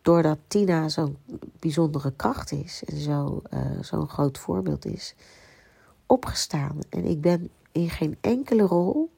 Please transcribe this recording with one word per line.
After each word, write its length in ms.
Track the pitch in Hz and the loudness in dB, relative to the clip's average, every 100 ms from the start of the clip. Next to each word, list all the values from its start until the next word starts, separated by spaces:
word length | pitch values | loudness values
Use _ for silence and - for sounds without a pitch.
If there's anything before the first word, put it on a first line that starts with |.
doordat 360 | - 170 156 151 _ | 6 6 6 0 _
Tina 420 | 208 196 165 156 | 2 4 2 0
zo'n 280 | 151 147 139 - - - _ | 0 -2 -4 -14 -14 -14 _
bijzondere 540 | 165 151 160 147 139 131 | -2 2 0 0 -4 -2
kracht 360 | - 277 - | -4 -2 -6
is 320 | 143 156 - - | -8 -8 -12 -8
en 120 | 151 | -6
zo, 440 | 147 147 143 - - | -2 -2 -2 -6 -6
eh, 100 | - 135 92 | -4 -4 -4
zo'n 260 | - 160 151 | -4 -4 -4
groot 300 | - 143 139 | 0 -2 -2
voorbeeld 480 | - 190 185 143 - | -4 -2 -2 -4 -6
is, 300 | - - - - - - - _ _ _ _ _ | -8 -12 -18 -20 -20 -20 -20 _ _ _ _ _
opgestaan. 760 | 254 - - - 156 139 151 - | 2 4 -4 -2 -2 -2 -4 -6
En 160 | - 175 | -4 -2
ik 160 | 160 | 2
ben 280 | 165 170 175 _ _ | 2 2 -2 _ _
in 180 | - 170 | -2 -2
geen 280 | - 156 - | -2 -4 -2
enkele 420 | 202 247 277 226 | 0 0 2 4
rol 480 | 196 175 180 302 330 | 4 4 2 0 -2